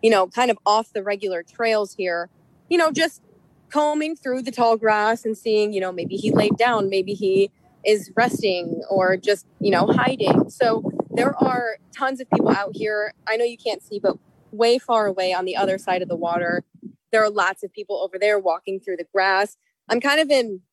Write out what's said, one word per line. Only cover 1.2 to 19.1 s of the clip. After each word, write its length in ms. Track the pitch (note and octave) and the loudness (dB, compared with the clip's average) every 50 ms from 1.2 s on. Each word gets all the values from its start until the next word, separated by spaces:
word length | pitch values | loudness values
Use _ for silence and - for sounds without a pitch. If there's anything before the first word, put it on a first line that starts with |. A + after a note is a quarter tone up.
| G3 G3+ F#3 E3+ E3+ | -4 -4 -4 -6 -8
trails 520 | _ - _ A#3 A3+ A3 G#3+ G#3 G3 - | _ -8 _ -2 0 0 0 -2 -4 -6
here, 360 | - F#3+ F3+ E3+ E3+ E3+ F3 _ _ _ _ _ _ _ _ | -6 -4 -4 -4 -4 -6 -8 _ _ _ _ _ _ _ _
you 80 | E4+ F4 | 0 2
know, 120 | E4 D#4 | 2 2
just 300 | D4 - D#4+ E4 - - _ _ _ _ _ _ _ _ _ _ | 2 0 -2 -2 -2 -8 _ _ _ _ _ _ _ _ _ _
combing 480 | - D4 D4+ D4+ D4+ D4+ D4+ D#4 E4 | -2 0 2 2 0 0 -2 -4 -6
through 240 | D4 _ C4+ B3 C4 | -8 _ -6 -4 -4
the 100 | B3+ B3 | -4 -8
tall 280 | A#3 - A#3+ A#3 A3+ A3 | -2 0 2 2 2 2
grass 480 | A3+ A3 G#3+ G#3+ G#3 G#3+ A3+ A#3 - | 2 2 2 2 2 2 0 0 -2
and 100 | A3+ A3 | -6 -6
seeing, 380 | G#3+ - A3+ G#3+ G#3+ G#3 G#3 G#3+ | -4 -2 0 0 2 2 0 -2
you 60 | G3 F#3 | -4 -4
know, 100 | F#3 F#3 | -4 -6
maybe 240 | F3+ E3 - F#3+ | -6 -8 -6 -6
he 140 | G3 - G#3+ | -4 -2 0
laid 260 | - - G#3 G#3 G#3 | 2 2 2 2 2
down, 320 | - A3+ B3 A#3+ A3 G3+ G3 | 2 2 2 2 2 0 0
maybe 240 | G3 G3 F#3 F#3+ G3+ | 0 -2 -2 -2 -6
he 380 | F#3 G3+ F#3+ F#3+ G3 G3 G3 _ _ _ _ _ _ _ | -4 -2 0 2 2 2 0 _ _ _ _ _ _ _
is 260 | G3+ G#3+ G#3 F#3 - - | 0 0 0 0 -4 0
resting 680 | - A#3 B3 - - - G3+ F#3 F3+ F3 E3+ E3+ - - - | 0 0 2 0 0 0 0 -2 -2 -4 -6 -6 -8 -6 -2
or 300 | G3 F#3+ F#3 F#3 F#3+ F#3 | 0 2 2 2 2 0
just, 260 | F3+ G3+ G3+ F#3+ - _ _ _ | 2 0 -2 -2 -2 _ _ _
you 100 | - G3+ | 0 2
know, 180 | F#3+ E3+ F3+ G#3+ | 2 2 4 4
hiding. 600 | - B3 B3 B3+ C4 A#3+ - - - - - - | 2 2 2 0 0 0 0 2 4 4 2 0
So 420 | - - C4 A#3 A3+ A3+ - - - - - - | 0 0 0 0 0 0 -4 -6 -6 -6 -8 -6
there 260 | - - A#3+ C#4 C#4 | -2 -2 -2 -2 0
are 400 | - - B3+ B3+ B3 A#3+ A#3 A3 - _ _ - | 0 0 0 0 -2 -4 -4 -6 -10 _ _ -8
tons 240 | - C#4 C4 C4+ B3 | -4 -4 -4 -4 -4
of 120 | C4 _ | -4 _
people 180 | - - - A3 | -2 0 2 2
out 220 | - G3 G3+ G3+ - | 0 0 -2 -6 -6
here. 400 | - A3 G#3+ G#3+ G#3 G#3 G#3+ - _ _ - | -6 -6 -4 -4 -4 -6 -6 -8 _ _ -4
I 80 | A3 | -2
know 80 | A3+ A#3+ | 0 0
you 140 | A#3+ A#3+ A#3 | -2 -2 -4
can't 240 | - A#3+ G#3 - - | -6 -6 -6 -6 -8
see, 160 | - G#3+ G3+ | -12 -12 -2
but 180 | - G3 - - _ _ _ _ _ _ - | 0 -2 -2 -2 _ _ _ _ _ _ -2
way 260 | G#3 A#3 A#3 A#3+ B3+ | 0 2 4 4 2
far 260 | - - A#3+ A3 G#3+ | 2 0 0 2 2
away 300 | G3+ F#3+ F#3 F#3 F#3 F#3 | 0 0 -2 -2 -2 -2
on 100 | F3+ F#3 | -2 -2
the 120 | F#3+ F#3+ | -4 -2
other 200 | - G3 F#3+ F#3+ | -2 0 0 -2
side 240 | F#3+ - - F#3 F3+ | -4 -2 -2 -2 -2
of 80 | F3+ E3 | -2 -4
the 80 | F3 | -6
water, 480 | E3 E3+ E3+ E3+ F3 F3 E3+ E3+ F3+ - _ _ - - - - _ _ _ - | -4 -4 -2 -2 -2 -2 -2 -4 -4 -6 _ _ -20 -20 -20 -20 _ _ _ 2
there 100 | A3 A3 | 2 2
are 80 | G#3+ | 2
lots 320 | G#3 G#3 F#3 F#3 F#3+ - - | 2 0 0 0 0 -4 -10
of 100 | F#3+ _ | -14 _
people 240 | - G#3 _ G3+ F#3 F#3 | -12 -10 _ -4 -4 -4
over 160 | F#3+ F3+ F#3+ | -4 -4 0
there 220 | G3 G#3 G#3+ G#3 | 2 2 2 2
walking 400 | F#3+ F#3 E3 F3 _ - F#3+ F#3+ | 2 0 -2 -2 _ -8 -10 -8
through 160 | _ - F#3 | _ -8 -8
the 100 | E3 F3 _ | -8 -8 _